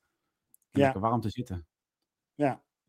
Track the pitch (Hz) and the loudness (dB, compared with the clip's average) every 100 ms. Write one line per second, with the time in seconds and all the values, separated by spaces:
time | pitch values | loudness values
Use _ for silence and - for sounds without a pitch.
0 | _ _ _ _ _ _ _ - 139 127 | _ _ _ _ _ _ _ 2 2 2
1 | 113 120 107 104 - 90 80 _ _ _ | 0 0 -2 -6 -8 -10 -12 _ _ _
2 | _ _ _ - 143 123 _ _ | _ _ _ -4 -2 -2 _ _